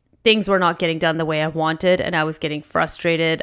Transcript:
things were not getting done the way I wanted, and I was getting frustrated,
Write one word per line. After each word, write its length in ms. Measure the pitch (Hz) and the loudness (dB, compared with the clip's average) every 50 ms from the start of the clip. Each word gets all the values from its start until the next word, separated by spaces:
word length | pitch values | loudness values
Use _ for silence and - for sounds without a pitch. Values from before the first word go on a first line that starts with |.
| _ _ _ _ - | _ _ _ _ 2
things 240 | 226 220 220 190 196 | 2 2 4 2 2
were 100 | 202 185 | 2 2
not 200 | 180 170 170 - | 2 0 0 0
getting 200 | 190 165 165 160 | -2 -2 0 0
done 200 | 170 165 156 165 | 0 0 0 0
the 80 | 160 | -2
way 160 | 156 156 151 | -2 0 -2
I 60 | 156 160 | -2 -2
wanted, 520 | 160 160 156 160 160 160 - 180 185 175 | -2 -2 -2 -2 -2 0 2 2 2 2
and 160 | - - 175 | 0 -2 -2
I 80 | 160 156 | -2 -2
was 140 | 156 156 - | -2 -4 -4
getting 240 | - 147 151 147 | -6 -6 -6 -6
frustrated, 800 | 147 - - 165 165 160 - - - 170 165 160 165 160 160 - | -8 -4 -2 -2 -2 -2 -4 -4 -2 0 0 2 2 0 0 -2